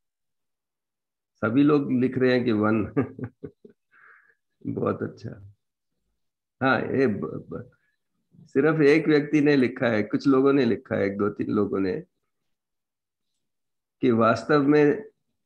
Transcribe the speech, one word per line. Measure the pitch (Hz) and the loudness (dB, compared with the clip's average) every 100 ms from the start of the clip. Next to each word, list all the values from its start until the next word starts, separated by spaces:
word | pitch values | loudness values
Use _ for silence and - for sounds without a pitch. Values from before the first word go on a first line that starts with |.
| _ _ _ _ _ _ _ _ _ _ _ _ _ - | _ _ _ _ _ _ _ _ _ _ _ _ _ -6
सभी | 110 127 | -2 2
लोग | 143 147 139 | 2 2 0
लिख | 127 123 127 | -2 -2 0
रहे | 127 | 0
हैं | 123 117 | 2 0
कि | |
वन। | 107 107 110 98 | 0 0 0 -2
<laughs> | - 120 - 123 _ - _ - _ _ _ - - _ _ _ _ - | -4 -6 -6 -14 _ -20 _ -20 _ _ _ -20 -20 _ _ _ _ -10
बहुत | 110 107 - | -6 -4 -4
अच्छा। | 110 - - - - _ _ _ _ _ _ _ _ _ _ - | -8 -12 -18 -18 -20 _ _ _ _ _ _ _ _ _ _ -6
हाँ, | 131 120 | -2 -2
ये | - 123 131 | -2 -2 -2
ब-, | 98 - - - | -2 -8 -12 -14
ब-, | 80 - _ _ _ _ _ _ _ | -16 -16 _ _ _ _ _ _ _
सिर्फ | - 135 147 156 | -6 -2 0 2
एक | 143 160 156 | 4 4 2
व्यक्ति | 151 147 151 | 0 2 0
ने | 147 143 | 2 2
लिखा | 123 - 120 | 2 0 -2
है, | 107 | -2
कुछ | 104 131 143 | -2 -2 0
लोगों | 131 139 | 2 4
ने | 139 117 | 2 0
लिखा | 101 - 104 | -2 -4 -2
है, | 101 | -2
एक | 101 | -2
दो | 104 | -4
तीन | - - | -4 -4
लोगों | 104 101 98 | -2 -2 -2
ने, | 95 120 180 _ _ _ _ _ _ _ _ _ _ _ _ _ _ _ _ _ _ - | -4 -6 -10 _ _ _ _ _ _ _ _ _ _ _ _ _ _ _ _ _ _ -4
कि | 131 | 0
वास्तव | 113 113 117 - 151 | 2 2 0 0 0
में | 139 147 147 139 - _ _ _ | 4 4 4 2 -6 _ _ _